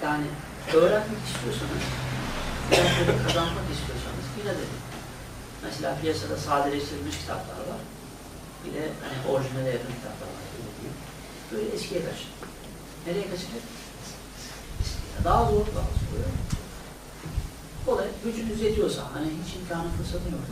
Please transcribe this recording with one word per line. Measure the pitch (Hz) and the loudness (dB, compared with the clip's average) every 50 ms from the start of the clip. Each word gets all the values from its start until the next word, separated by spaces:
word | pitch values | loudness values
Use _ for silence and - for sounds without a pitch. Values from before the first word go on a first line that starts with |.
| 143 | 0
Yani | 147 151 147 147 147 - - - - - - - - 160 | 2 2 2 2 0 -2 -4 -6 -8 -10 -8 -2 6 8
öğrenmek | 160 175 190 208 214 214 220 214 - - - | 10 10 10 10 6 4 2 -2 -2 -2 -2
istiyorsanız, | - - - - - - - - - - - - - - - - - - - - - - - - - - - - | -2 -2 -2 0 0 0 0 0 0 0 0 0 0 -2 -2 -2 -2 -2 -2 -2 -2 0 0 0 -2 -2 4 6
öğrenmeyi | 170 180 175 170 175 175 175 165 - - - - | 8 8 8 8 6 6 6 6 6 6 4 4
kazanmak | - 170 170 170 - - - - - | 4 4 4 4 2 0 -2 -2 -2
istiyorsanız | - - - - - - - - - - - - 208 | -2 -2 -2 -4 -4 -4 -4 -4 -6 -6 -6 -6 -4
inat | 196 202 180 156 143 | -2 -2 0 0 -2
edin. | - - - - - - - - - - - - - - - - - - - - | -4 -6 -6 -8 -8 -10 -10 -10 -10 -10 -12 -12 -12 -10 -12 -12 -12 -10 -10 -8
Mesela | 156 - - - - 147 151 | -6 -6 -2 -2 -2 0 2
piyasada | 156 160 151 - - - 156 151 | 2 2 2 2 0 -2 -2 -2
sadeleştirilmiş | - - 143 147 143 143 143 143 143 - 147 143 143 - - - | 0 2 4 4 4 4 2 2 0 -2 -2 -4 -2 -2 -4 -4
kitaplar | - - - - - - - - - - | -4 -4 -4 -4 -4 -6 -6 -6 -4 -4
var. | - - - - - - - - - - - - - - - - - - - | -4 -6 -6 -10 -12 -12 -12 -14 -14 -14 -14 -14 -12 -12 -12 -12 -12 -10 -8
Bir | - 139 | -6 -4
de | 143 156 156 - - - | -2 -2 -4 -4 -6 -6
hani | - 131 131 - - | -6 -4 -2 0 2
orijinale | 135 135 131 127 131 135 131 131 120 | 2 2 2 0 0 0 0 0 0
yakın | 117 120 120 117 117 | 0 -2 -4 -6 -6
kitaplar | - - - - - - - | -8 -8 -8 -8 -8 -8 -8
var. | - - - - | -10 -10 -10 -8
Öyle | - - - - - | -8 -8 -10 -8 -8
diyeyim. | - - - - - - - - - - - - - - | -8 -8 -8 -8 -10 -12 -12 -12 -12 -12 -12 -12 -10 -6
Böyle | 117 107 107 113 - | -2 -2 0 0 0
eskiye | - - - 190 165 - - | -2 -2 -2 0 0 0 0
kaçın. | - - - - - - - - - - - - - - - - - - - 170 | -2 -4 -6 -10 -10 -10 -10 -10 -10 -12 -12 -12 -12 -12 -12 -12 -12 -8 -4 -2
Nereye | 180 202 196 180 | 0 0 0 0
kaçacak? | 180 175 - - 226 233 - - - - - - - - - - - - - - - - - - - - - - - - | -2 -4 -4 -6 -6 -8 -8 -8 -10 -12 -12 -12 -12 -12 -12 -12 -12 -12 -12 -12 -12 -12 -12 -10 -10 -10 -10 -6 -2 -2
Eskiye. | - - - - - - - - - | 0 0 0 -2 -4 -4 -2 2 6
Daha | 170 - - - | 8 8 8 8
zor, | 208 208 208 208 - - | 8 8 6 6 4 2
daha | - - - - - | 2 0 2 2 2
zor. | - - - - - - - - - - - - - - - - - - - - - - - - - - - - - - - - - - - - - | 2 2 2 0 0 0 0 0 0 0 -2 -2 -2 -6 -10 -12 -12 -12 -14 -14 -14 -14 -14 -12 -10 -4 -2 -2 -2 -2 -6 -12 -12 -12 -10 -4 0
Kolay, | 254 240 196 196 233 - - - | 2 2 4 2 0 -2 -2 -2
gücünüz | 226 220 - 226 220 208 214 | -2 -2 0 -2 -2 0 2
yetiyorsa, | 220 208 - - 180 143 - - - - - | 4 4 6 6 4 4 2 0 -2 -4 -4
hani | 147 156 160 156 180 | -2 -2 0 -2 -2
hiç | 185 - - | -4 -4 -6
imkanı | - 180 170 170 165 170 170 160 - | -6 -4 -4 -2 -2 0 0 0 0
fırsatın | - - 175 170 175 180 | 0 0 -2 -2 -2 -2
yok, | 175 - - - | -2 -2 -4 -6